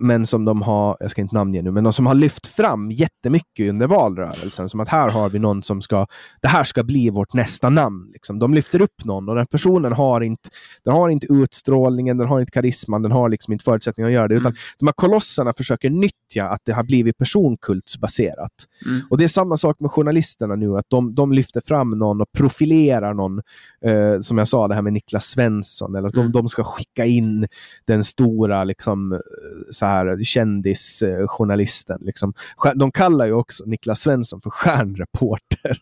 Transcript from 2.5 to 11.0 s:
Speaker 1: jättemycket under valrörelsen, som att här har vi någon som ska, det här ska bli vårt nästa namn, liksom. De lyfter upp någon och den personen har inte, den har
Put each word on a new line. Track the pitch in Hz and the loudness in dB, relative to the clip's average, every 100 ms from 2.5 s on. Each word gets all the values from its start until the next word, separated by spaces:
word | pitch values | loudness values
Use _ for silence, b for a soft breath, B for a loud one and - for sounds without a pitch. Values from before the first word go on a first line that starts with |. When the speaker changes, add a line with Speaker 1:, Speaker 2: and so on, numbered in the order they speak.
| - 214 107 107 | -2 0 0 -4
Speaker 1:
jättemycket | 113 160 - 123 165 - - 101 | -2 -2 -2 0 0 -2 -2 -2
under | 101 131 | 0 2
valrörelsen, | 196 113 92 85 - 92 - 92 | 2 2 -2 -8 -8 -10 -8 -8
som | 107 | -6
att | 107 | -2
här | 160 127 | 2 2
har | 107 104 | 2 0
vi | 104 | 0
någon | 107 98 | 0 0
som | - 98 | -2 -6
ska, | - 101 101 B B B | -2 0 0 B B B
det | 131 | 2
här | 165 | 2
ska | - - | 2 -2
bli | 117 143 117 | 0 2 2
vårt | 101 98 | 0 -2
nästa | 123 107 - 127 | -2 -2 -2 2
namn, | 156 127 95 98 | 2 2 -2 -14
liksom. | - - 104 | -20 -12 -2
De | 139 | 2
lyfter | 156 - 175 | 2 2 2
upp | 202 - | 2 0
någon | 110 98 98 | -8 -6 -4
och | |
den | 117 123 | -2 -2
personen | 156 185 185 131 | 0 2 2 2
har | 117 135 117 | 2 2 2
inte, | 117 113 - B B B | 0 -4 -10 B B B
den | - | 0
har | 151 | 2